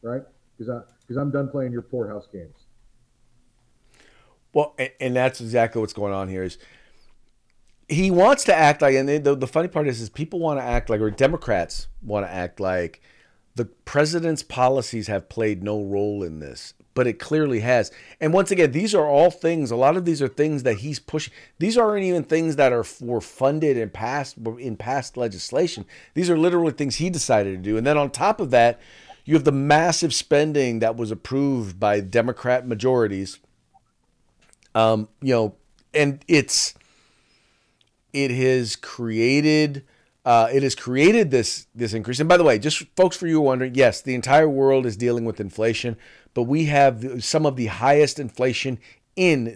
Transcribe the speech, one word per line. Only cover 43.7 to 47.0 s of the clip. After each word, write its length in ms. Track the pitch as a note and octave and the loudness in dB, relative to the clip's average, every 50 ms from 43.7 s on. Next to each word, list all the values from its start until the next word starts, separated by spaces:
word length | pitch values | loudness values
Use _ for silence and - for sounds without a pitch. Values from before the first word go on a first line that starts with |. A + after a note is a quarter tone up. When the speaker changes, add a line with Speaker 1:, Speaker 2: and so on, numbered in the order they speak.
| A#2+ | 2
Speaker 2:
yes, 260 | C3+ C3 A2+ - - | 4 4 4 2 0
the 140 | - C3+ B2+ | -6 -6 -6
entire 340 | B2 - B2+ C#3 D#3 D#3 D#3 | -4 2 4 6 6 6 4
world 360 | C#3 C3+ C3+ C3+ C3+ C3 B2 | 2 2 4 4 4 4 2
is 100 | A#2 G2 | -2 -4
dealing 300 | G2 A#2+ A#2+ A#2+ A#2+ A#2 | -2 0 0 0 0 -2
with 140 | A2+ G2+ - | -4 -6 -6
inflation, 580 | G2+ F#2 - - A2 A#2 A2 - - A#2+ A2+ - - - - - _ _ _ | -10 -8 -4 -2 0 0 0 -2 -4 -6 -8 -10 -14 -20 -20 -20 _ _ _
but 100 | A#2+ A#2+ | -4 -2
we 220 | B2 C#3+ D#3+ D#3+ | 0 0 0 0
have 360 | D3 D3 C#3 C#3 C3+ A#2+ G#2+ | 2 4 6 6 4 4 0